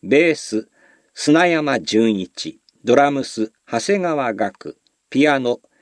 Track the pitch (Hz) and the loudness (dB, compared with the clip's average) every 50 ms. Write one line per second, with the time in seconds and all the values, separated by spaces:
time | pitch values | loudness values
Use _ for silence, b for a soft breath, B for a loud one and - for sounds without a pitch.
0 | - 95 127 147 170 170 147 - - - 110 107 - _ b b b b b b | -4 2 2 4 4 4 0 -2 -4 -6 -6 -6 -6 _ b b b b b b
1 | b b b - - - 151 165 180 175 170 160 151 143 135 117 - - - 110 | b b b -6 0 2 4 4 4 4 2 0 0 -2 -2 -4 -4 0 2 2
2 | 113 113 107 95 92 - _ - - 80 - _ _ _ _ _ - - 123 135 | 2 4 2 0 -4 -8 _ -12 -12 -12 -12 _ _ _ _ _ -2 2 4 4
3 | 143 143 143 139 131 - - 113 110 - _ _ _ - - 117 - - 202 202 | 4 2 2 -2 -6 -8 -6 -6 -6 -6 _ _ _ -8 -6 -6 -2 -2 -2 -2
4 | 180 175 156 143 131 120 107 90 107 98 - _ - 76 - _ _ _ _ _ | -2 -4 -4 -2 -4 -4 -4 -4 -4 -6 -6 _ -16 -16 -16 _ _ _ _ _
5 | _ _ - 131 143 151 143 135 127 120 120 - _ _ _ _ | _ _ 0 2 2 2 2 2 0 -2 -4 -4 _ _ _ _